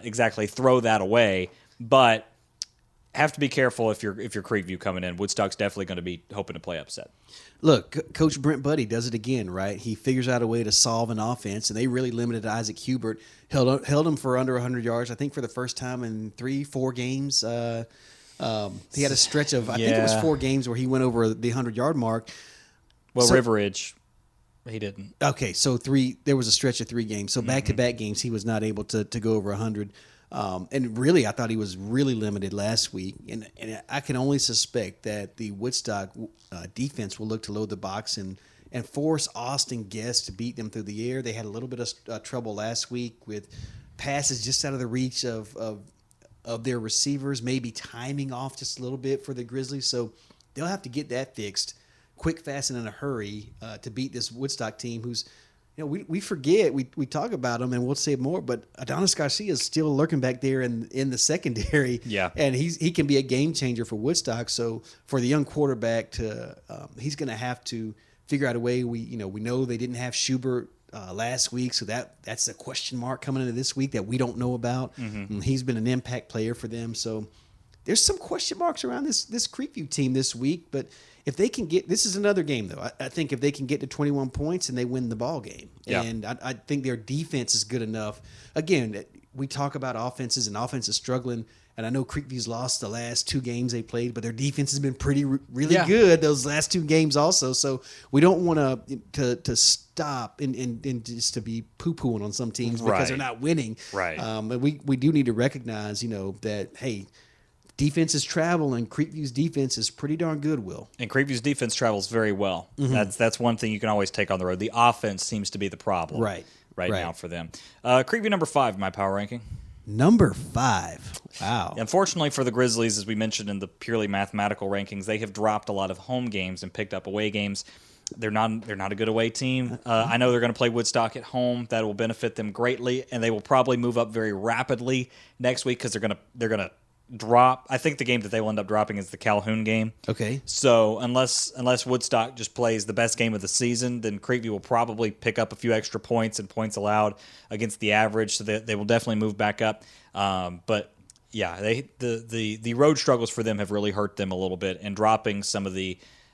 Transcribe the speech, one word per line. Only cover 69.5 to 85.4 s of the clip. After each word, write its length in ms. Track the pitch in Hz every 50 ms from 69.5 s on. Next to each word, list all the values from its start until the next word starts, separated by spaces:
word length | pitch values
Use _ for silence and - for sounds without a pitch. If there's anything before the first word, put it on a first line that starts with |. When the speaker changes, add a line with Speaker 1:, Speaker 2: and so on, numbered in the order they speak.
| 123 127 131
Speaker 2:
they 120 | 120 120
didn't 200 | 110 123 123 123
have 180 | 120 127 123 120
Schubert, 540 | - - - 131 123 123 131 127 123 - - _ _ _ _
uh, 220 | - 110 95 92
last 400 | 92 104 113 120 127 127 - -
week, 220 | 120 123 127 123 -
so 100 | - 110
that, 300 | 98 101 107 - - - _
that's 260 | - - 110 - - 117
a 60 | 107
question 420 | - - - 110 - - - 131 123
mark 220 | 123 127 131 -
coming 220 | - 143 135 131
into 100 | 127 123
this 240 | 113 123 131 - -
week 160 | 139 135 135
that 140 | - 113 95
we 100 | 107 123
don't 220 | 127 127 - - 117
know 160 | 123 123 123
about. 420 | 117 117 120 123 127 131 - -
Speaker 1:
Mm-hmm. 380 | - 123 107 107 104 98 104 107
Speaker 2:
And 100 | 101 -
he's 180 | 127 135 131
been 140 | 127 127 120
an 100 | 113 110
impact 440 | 123 127 127 - - 123 120 - -
player 240 | - 113 110 113 117
for 120 | - -
them. 280 | 110 113 117 117 117 113
So 340 | - - 117 110 110 107 - - - _ _ _ _ _ _ - _ -
there's 180 | - - -
some 140 | - - 196
question 400 | - - - - 294 - - - -
marks 260 | 349 339 277 - -
around 200 | - 240 262 277
this, 220 | 311 226 - -
this 200 | - 220 240 -
Creekview 440 | - - - 262 302 - 220 156 139
team 240 | - - 139 127 127
this 200 | 135 127 - -
week, 340 | 117 127 139 170 170 - _
but 160 | - 135 - - - - - - - - _
if 100 | - 135
they 140 | - 196 247
can 160 | - - 202
get, 200 | 151 160 185 - 156
this 160 | 185 220 -
is 100 | 214 180
another 260 | 202 202 208 202 185
game, 260 | 160 147 139 117 104 90
though. 120 | 78 76
I, 100 | - 120 - - 127
I 40 | 127
think 240 | - 170 156 131 143
if 60 | 117
they 100 | 131 147
can 140 | 143 - 135
get 140 | 123 147 135
to 60 | 139
twenty-one 440 | 131 - - 147 143 143 139 135 127
points 400 | - - 143 156 180 185 - -
and 80 | 127 123
they 80 | 123
win 240 | 120 127 131 123 117
the 60 | 113
ball 240 | 107 120 139 165 139